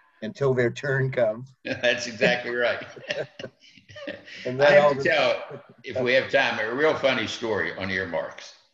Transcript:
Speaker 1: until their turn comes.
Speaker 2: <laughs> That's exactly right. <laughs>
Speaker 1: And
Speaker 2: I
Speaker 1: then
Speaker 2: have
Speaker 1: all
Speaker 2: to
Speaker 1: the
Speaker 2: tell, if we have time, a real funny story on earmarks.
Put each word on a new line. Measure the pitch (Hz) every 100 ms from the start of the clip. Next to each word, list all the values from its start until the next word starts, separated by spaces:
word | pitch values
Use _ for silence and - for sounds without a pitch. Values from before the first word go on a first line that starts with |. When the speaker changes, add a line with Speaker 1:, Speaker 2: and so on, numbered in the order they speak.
| _ _
Speaker 1:
until | 110 - 139
their | 127 120
turn | 120 147 135 135
comes. | 131 113 110 131 _
Speaker 2:
<laughs> |
That's | 120 127 120 120 123
exactly | 107 127 123 123
right. | 120 117 98 127 - -
<laughs> | - 135 - - _ - - _ 605 587 - - - 127
Speaker 1:
And | 127
Speaker 2:
I | 143
Speaker 1:
then | -
Speaker 2:
have |
Speaker 1:
all | 147
Speaker 2:
to | 139
Speaker 1:
the | 165
Speaker 2:
tell, | 156 127 113 - 151 - -
if | 135 127
we | 123
have | 131 113
time, | 139 127 113
a | 110 127
real | 156
funny | 143 135 123 104
story | - 113 101 82 85
on | 95
earmarks. | 95 92 80 67 - - - _